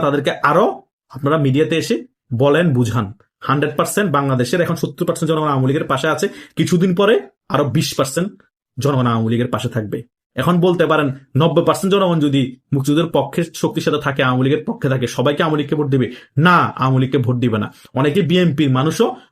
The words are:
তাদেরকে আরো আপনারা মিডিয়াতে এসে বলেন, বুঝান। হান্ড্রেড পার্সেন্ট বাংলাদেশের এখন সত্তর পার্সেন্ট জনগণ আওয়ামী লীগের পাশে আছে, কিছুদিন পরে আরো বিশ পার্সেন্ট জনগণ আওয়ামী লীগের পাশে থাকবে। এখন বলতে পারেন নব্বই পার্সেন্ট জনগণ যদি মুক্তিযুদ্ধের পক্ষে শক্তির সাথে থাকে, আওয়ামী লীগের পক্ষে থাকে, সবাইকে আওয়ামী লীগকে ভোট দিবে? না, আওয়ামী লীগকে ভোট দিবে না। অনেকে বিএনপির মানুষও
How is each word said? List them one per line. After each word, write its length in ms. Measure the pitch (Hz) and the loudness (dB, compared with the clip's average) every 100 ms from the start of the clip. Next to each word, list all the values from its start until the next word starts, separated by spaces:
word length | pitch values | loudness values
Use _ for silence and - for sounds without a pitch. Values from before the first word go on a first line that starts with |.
| 151 | 0
তাদেরকে 260 | 139 156 - 143 | 0 -2 -2 2
আরো 160 | 165 269 - _ _ _ | 2 2 -2 _ _ _
আপনারা 260 | 131 143 156 135 | -6 -2 0 2
মিডিয়াতে 300 | 139 156 160 | 2 0 0
এসে 180 | - 240 - _ - 117 | -2 -4 -4 _ -8 0
বলেন, 240 | 143 151 175 | 2 4 2
বুঝান। 320 | 123 110 117 101 - _ _ | 2 0 -2 -4 -10 _ _
হান্ড্রেড 320 | - 156 147 139 | -4 -2 -2 -2
পার্সেন্ট 320 | 165 202 202 | -2 -2 0
বাংলাদেশের 480 | 143 139 123 120 180 | 0 0 0 0 0
এখন 140 | 165 165 | -2 -2
সত্তর 300 | - - 170 | -6 -4 -4
পার্সেন্ট 220 | - 156 | -2 -2
জনগণ 180 | 156 151 | 0 0
আওয়ামী 160 | 135 131 | 0 0
লীগের 180 | 139 - | 0 -2
পাশে 160 | 135 160 | -2 -2
আছে, 120 | 147 202 - - - | -2 -4 -6 -12 -4
কিছুদিন 360 | - 175 190 180 | 0 2 2 2
পরে 140 | 202 392 - _ - | 2 2 -2 _ -4
আরো 140 | 143 131 143 | -2 0 0
বিশ 140 | - - | -2 -4
পার্সেন্ট 340 | - 165 202 - _ _ _ - | -4 -2 -6 -8 _ _ _ -4
জনগণ 300 | 117 131 123 | -2 2 2
আওয়ামী 220 | 113 113 | 0 0
লীগের 180 | 117 120 | 0 -2
পাশে 160 | 123 120 117 | -4 -4 -6
থাকবে। 240 | 104 120 - _ _ - | -6 -8 -12 _ _ -4
এখন 200 | 170 175 180 | 0 2 2
বলতে 200 | 175 156 | 2 2
পারেন 160 | 156 139 - _ 131 | 2 0 -4 _ 0
নব্বই 240 | 165 160 160 | 2 2 2
পার্সেন্ট 260 | 151 190 | 0 0
জনগণ 240 | 196 185 165 | 2 2 2
যদি 220 | 147 135 127 - - | 2 0 -2 -6 -4
মুক্তিযুদ্ধের 360 | 139 143 151 165 143 | -2 0 0 0 -2
পক্ষে 260 | 131 - 165 - | -2 -4 -6 -4
শক্তির 220 | - 160 160 | -4 -2 -2
সাথে 140 | 147 143 | -2 -4
থাকে, 160 | 135 | -2
আওয়ামী 200 | 127 127 135 | 0 2 2
লীগের 180 | 156 - | 0 -2
পক্ষে 200 | - 135 | -4 -2
থাকে, 160 | 117 120 | -2 -2
সবাইকে 340 | - 135 147 | 0 0 0
আওয়ামী 140 | 160 151 | 0 0
লীগকে 160 | 135 151 | -2 -2
ভোট 120 | 139 | 0
দিবে? 140 | 135 117 - - 135 | 0 0 -6 -6 2
না, 200 | 175 170 117 - | 4 4 2 -2
আওয়ামী 180 | 131 131 | 0 2
লীগকে 180 | 131 139 117 | 2 0 0
ভোট 120 | 123 | 0
দিবে 140 | 120 107 | 0 0
না। 40 | 101 - - | -4 -10 -8
অনেকে 260 | 127 147 185 | -2 0 2
বিএনপির 500 | 156 180 175 143 143 127 | 2 4 2 2 2 2
মানুষও 300 | 156 160 247 - - | 0 0 -2 -2 -18